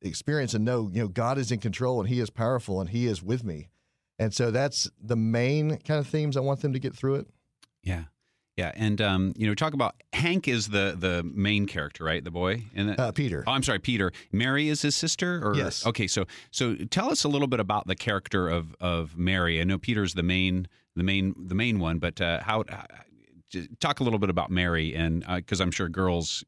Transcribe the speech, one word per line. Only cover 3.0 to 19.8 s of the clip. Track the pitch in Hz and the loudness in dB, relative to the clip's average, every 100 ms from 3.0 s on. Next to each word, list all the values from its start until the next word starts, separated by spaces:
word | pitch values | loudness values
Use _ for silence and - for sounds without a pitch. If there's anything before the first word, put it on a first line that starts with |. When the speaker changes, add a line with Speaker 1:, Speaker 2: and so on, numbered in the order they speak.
| 120 | 0
Speaker 1:
is | 95 | 0
with | 87 127 | -2 -4
me. | 113 76 - _ _ _ _ - | -4 -8 -10 _ _ _ _ -4
And | 110 | -2
so | - 120 | 2 2
that's | 117 139 - 131 - | 2 0 0 -4 -6
the | 107 117 | -2 0
main | 113 117 123 147 151 151 | 2 2 2 2 0 -2
kind | - 151 | 0 0
of | 139 | 0
themes | 156 151 135 | 0 0 0
I | |
want | 135 139 | 0 0
them | 147 | 0
to | 131 | -2
get | 131 | -4
through | - 135 139 | -2 0 0
it. | - _ _ _ - _ | -4 _ _ _ -20 _
Speaker 2:
Yeah. | 92 87 80 _ _ _ _ - | -4 -4 -6 _ _ _ _ -6
Yeah. | 85 | -4
And, | - 107 104 | -2 0 2
um, | 104 95 95 - | 2 2 2 2
you | 107 | 0
know, | |
talk | 104 156 | 2 0
about | 143 117 - _ | 0 -2 -2 _
Hank | - 170 180 - | 0 2 2 2
is | 120 104 | 0 2
the, | 104 98 85 | 2 2 0
the | 92 87 | 0 0
main | 85 71 101 107 101 | -2 0 2 2 0
character, | - 73 - | -2 -6 -4
right? | 80 85 | -2 -2
The | 80 | -2
boy | 85 92 113 107 | -2 0 0 -4
in | 98 104 | -2 0
that? | 101 | 0
Speaker 1:
Uh, | 120 | 0
Peter. | - 135 76 - | 0 -2 -2 0
Speaker 2:
Oh, | |
I'm | 131 | 0
sorry, | 127 101 | 2 0
Peter. | - 117 92 - - | 0 2 2 -2 -4
Mary | 98 127 139 151 | 0 2 2 2
is | 147 | 0
his | 147 - | 0 0
sister? | 165 - 180 175 104 | 0 0 -2 0 0
Or? | |
Speaker 1:
Yes. | 143 98 - 113 | 0 0 -2 -2
Speaker 2:
Okay. | 113 95 | -2 0
So, | - 90 - - | 0 -2 -6 -10
so | - 120 95 104 | -2 0 0 -2
tell | 180 247 | 0 0
us | 320 | 2
a | 147 | 2
little | 143 139 | 2 2
bit | 123 | 2
about | 98 104 87 | 2 0 0
the | |
character | 95 - 98 - 98 87 | -2 0 -2 0 0 2
of, | 85 80 - | 0 -2 -4
of | 90 85 78 80 | -2 -2 -2 -2
Mary. | 90 95 85 82 | 2 2 2 2
I | |
know | 87 | 2
Peter's | 95 | 0